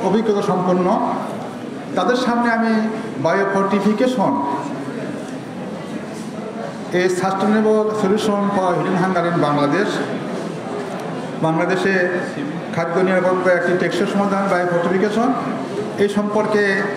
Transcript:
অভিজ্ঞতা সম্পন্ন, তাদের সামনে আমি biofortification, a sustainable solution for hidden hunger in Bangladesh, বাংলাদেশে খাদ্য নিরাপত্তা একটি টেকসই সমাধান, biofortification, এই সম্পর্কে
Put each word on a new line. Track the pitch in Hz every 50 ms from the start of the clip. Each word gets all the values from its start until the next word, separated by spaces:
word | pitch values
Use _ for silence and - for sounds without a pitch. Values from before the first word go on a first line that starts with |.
| 180
অভিজ্ঞতা | 190 185 226 220 220 202 202
সম্পন্ন, | - 185 185 185 175 185 180 185 180 180 220 - - - - - - - - - - - - - - - - - - - -
তাদের | - - 240 247
সামনে | 254 262 233 240 233 233 233
আমি | 226 226 226 226 220 214 214 - - - - - - 127 139
biofortification, | 165 175 196 196 196 - 196 190 - 202 196 - 214 202 - 254 - - 196 185 151 - - 139 143 - - - - - - - - - - - - - - - - - - - - - - - - - - - - - - - - 214 - - - - - - - - - 214 - - - - - 175
a | 180 180 185
sustainable | 180 175 175 190 190 190 202 208 214 220 214 214 214 214 214 214 208 - 196
solution | 190 208 214 - -
for | 202 202 202 202 202 190 185 180
hidden | 170 156 156 185 190 180 175
hunger | 190 185 175 165 170 170
in | 160
Bangladesh, | 143 147 143 143 143 143 156 185 220 - - - - - - - - - - - - - 160 147 - - - - - - - - - - - - - - - -
বাংলাদেশে | 160 160 165 170 175 175 185 185 185 196 190 185 180 180 180 185 - - - - - - - - - - -
খাদ্য | 165 170 170 170 190
নিরাপত্তা | 185 185 185 185 175 185 185 180 180 185
একটি | 180 170 175 185 175 185
টেকসই | 185 - - - 202
সমাধান, | 196 - 196 202 196 196 196 202 190
biofortification, | 180 175 180 180 170 170 170 185 185 190 196 208 208 220 240 285 349 - - - - - - - - - - - - -
এই | 202 208
সম্পর্কে | - 208 208 202 208 214 214 220 214 208 208 196 190 196 208 202 -